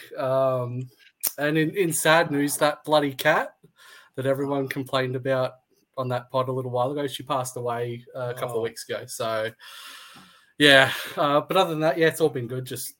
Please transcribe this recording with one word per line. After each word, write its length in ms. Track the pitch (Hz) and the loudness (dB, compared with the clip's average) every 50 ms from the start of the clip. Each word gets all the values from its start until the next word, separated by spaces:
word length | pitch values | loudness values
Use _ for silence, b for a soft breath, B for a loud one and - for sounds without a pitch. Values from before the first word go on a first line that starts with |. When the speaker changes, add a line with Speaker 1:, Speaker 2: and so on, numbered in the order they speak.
| - - - - | -18 -14 -8 -4
Speaker 1:
Um, 680 | 139 131 131 135 135 131 131 127 123 120 123 127 127 127 b b b b b _ - - - - | -2 0 2 2 2 2 0 -2 -4 -4 -6 -8 -10 -10 b b b b b _ -6 -6 -4 -2
and 200 | 143 151 156 160 | -2 0 2 2
in, 180 | 156 160 - | 0 0 0
in 160 | 202 185 165 | 0 0 0
sad 380 | - - - 160 156 170 175 156 | 0 2 4 4 4 4 4 2
news, 260 | 143 143 143 147 139 | 0 0 0 -2 0
that 260 | - 160 147 147 - - | 0 0 0 0 -2 -2
bloody 280 | 151 151 151 147 143 | 0 2 2 2 0
cat 420 | 131 123 - 151 165 202 269 - - _ _ _ B B B B B B B B B | -2 0 2 2 2 2 0 -4 -8 _ _ _ B B B B B B B B B
that 100 | - 127 | -4 -2
everyone 400 | 135 135 135 143 139 143 139 135 131 | 0 0 0 -2 -2 -2 -2 -2 -2
complained 480 | - 143 131 131 - 131 131 127 127 | -4 -6 -6 -2 -2 -2 -2 -2 -4
about 360 | 131 123 135 135 127 127 123 - _ _ _ _ _ _ _ _ 135 | -4 -2 0 0 0 0 -2 -4 _ _ _ _ _ _ _ _ -6
on 100 | 127 123 | -4 -4
that 220 | 123 123 123 - | -4 -4 -4 -4
pod 180 | - 131 127 131 | -2 -2 -2 -2
a 40 | |
little 180 | 127 131 123 127 | -2 -4 -4 -2
while 200 | 120 123 123 135 | -2 0 0 0
ago, 140 | 147 147 143 | -2 -4 -4
she 160 | 135 135 - | -4 -6 -8
passed 340 | 127 135 147 131 123 123 - 123 | -6 -4 -2 -2 -2 -4 -6 -6
away, 460 | 120 120 117 120 123 123 120 120 - - - | -6 -4 -4 -4 -4 -6 -6 -10 -14 -12 -10
uh, 160 | 135 127 123 120 | -8 -8 -6 -6
a 0 | |
couple 220 | - 135 123 120 | -6 -6 -4 -2
of 40 | 113 | -2
Speaker 2:
Oh. 20 | |
Speaker 1:
weeks 260 | 113 117 113 - - - | -4 -4 -6 -10 -10 -8
ago. 160 | 113 104 120 | -8 -8 -8
So, 440 | 123 - - 117 113 113 110 110 113 117 B B B B B B B B B B B B B B B B B B B B - | -10 -8 -6 -4 -4 -2 -2 -4 -4 -8 B B B B B B B B B B B B B B B B B B B B 4
yeah. 320 | 147 143 139 135 135 127 B B B B B | 8 8 10 10 8 6 B B B B B
Uh, 240 | 185 156 143 143 151 | 0 2 4 4 2
but 140 | 147 - 165 190 | 2 2 2 2
other 120 | 185 170 | 2 2
than 100 | 160 151 | 0 0
that, 180 | 156 160 180 175 | 0 0 2 4
yeah, 80 | 160 | 2
it's 140 | 160 151 - | 2 4 4
all 80 | 160 151 | 2 2
been 180 | - 135 120 113 | 2 -2 -6 -6
good. 160 | 127 131 127 | -6 -8 -8
Just 300 | 127 135 123 - - - _ | -8 -10 -10 -10 -12 -14 _